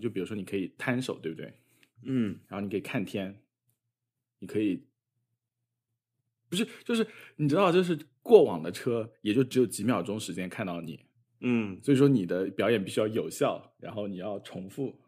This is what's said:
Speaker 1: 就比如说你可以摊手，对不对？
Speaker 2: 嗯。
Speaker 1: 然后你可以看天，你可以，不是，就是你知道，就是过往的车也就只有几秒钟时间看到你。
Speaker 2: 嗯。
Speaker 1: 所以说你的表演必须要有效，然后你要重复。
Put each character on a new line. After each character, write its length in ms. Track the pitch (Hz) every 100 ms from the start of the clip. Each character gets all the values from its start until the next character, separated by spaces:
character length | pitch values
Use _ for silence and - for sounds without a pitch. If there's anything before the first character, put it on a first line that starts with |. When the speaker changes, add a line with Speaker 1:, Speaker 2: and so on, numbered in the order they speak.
Speaker 1:
就 80 | 113
比 100 | 101
如 60 | 85
说 100 | 104
你 80 |
可 140 | 92 98
以 160 | 87 -
摊 200 | - 123
手， 200 | 131 -
对 120 | 80
不 60 | 80
对？ 160 | - - _ _ _ _
Speaker 2:
嗯。 380 | 120 131 107 - -
Speaker 1:
然 120 | 98
后 60 | 101
你 60 |
可 40 | 98
以 60 |
看 240 | - 92 90
天， 340 | 101 95 101 _ _ _ _ _ _ _ _ _ -
你 80 | 92
可 120 | 104
以， 240 | 104 87 - _ _ _ _ _ _ _ _ _ _ _ _ _ _ _ -
不 60 | 175
是， 120 | 214 -
就 120 | - 233
是 100 | 226 - - -
你 120 | 147
知 60 |
道， 180 | 160 190
就 120 | 175
是 120 | 180 156 - _
过 200 | - 214
往 200 | 131 82
的 80 | 80
车 360 | 104 123 117 110 _
也 100 | 104
就 120 | 110
只 160 | 131 123
有 80 | 117
几 160 | -
秒 180 | 107 107
钟 180 | 87 107
时 140 | -
间 160 | 90 90
看 160 | - 98
到 160 | 85
你。 180 | 82 - _ _ _ -
Speaker 2:
嗯。 380 | 123 120 104 92
Speaker 1:
所 100 | -
以 40 | 131
说 100 | 143
你 180 | 127 87
的 220 | 90 95
表 240 | 98 104
演 120 | 113
必 60 | 92
须 100 | -
要 80 | 107
有 220 | 110 -
效， 420 | - 131 82 - _
然 160 | -
后 140 | 107 101
你 100 | 90
要 220 | 98 101
重 280 | - 95 95
复。 320 | - 131 -